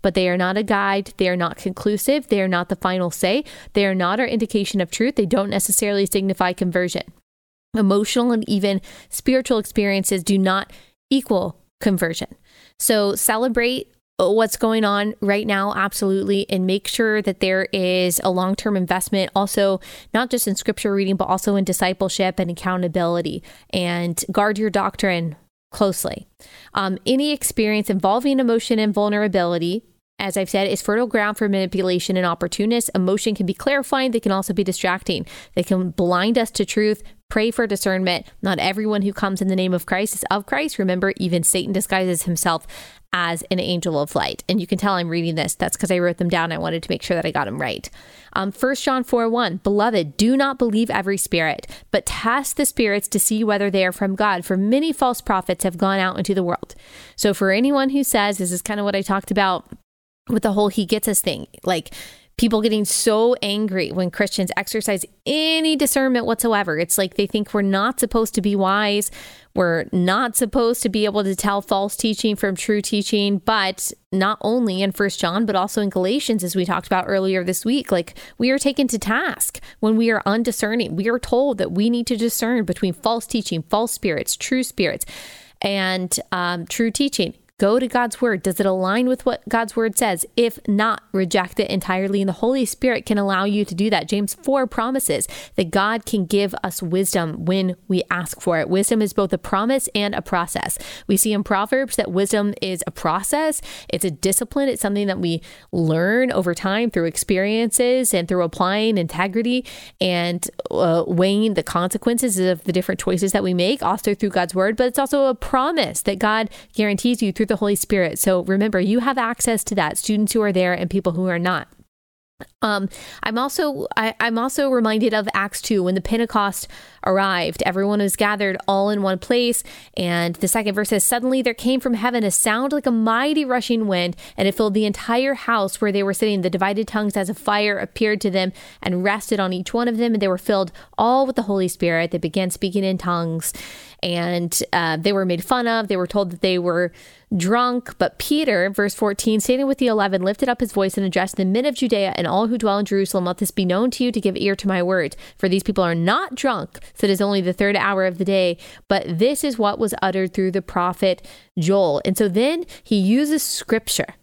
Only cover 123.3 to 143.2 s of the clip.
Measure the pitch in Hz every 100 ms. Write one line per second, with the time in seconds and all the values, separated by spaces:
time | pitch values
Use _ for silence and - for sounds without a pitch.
123.3 | 220 269 - 302 277 - - 220 220 233
124.3 | 226 254 - 277 254 220 220 226 214 208
125.3 | 202 202 - - 214 180 190 - 226 233
126.3 | 220 202 196 - - - - - 190 196
127.3 | 180 160 165 - 185 196 208 202 - 208
128.3 | 208 202 190 - 196 202 208 196 185 -
129.3 | 240 240 240 - - - - 175 175 170
130.3 | 170 190 226 208 202 208 208 - 240 247
131.3 | 262 247 226 240 262 254 226 233 240 208
132.3 | - 233 214 269 294 269 226 220 226 285
133.3 | 302 277 254 - 233 214 180 175 175 -
134.3 | - 196 196 214 202 214 202 - 233 269
135.3 | 262 - 233 196 - 208 196 196 196 214
136.3 | 202 180 175 190 202 214 214 208 202 190
137.3 | - - 208 208 202 196 - 214 208 202
138.3 | 190 185 - - - - 180 190 208 -
139.3 | 208 190 180 185 233 240 226 240 220 196
140.3 | 180 - 202 185 - - - 220 262 262
141.3 | 262 208 196 185 - 170 165 170 175 165
142.3 | 196 185 - 196 190 190 185 180 175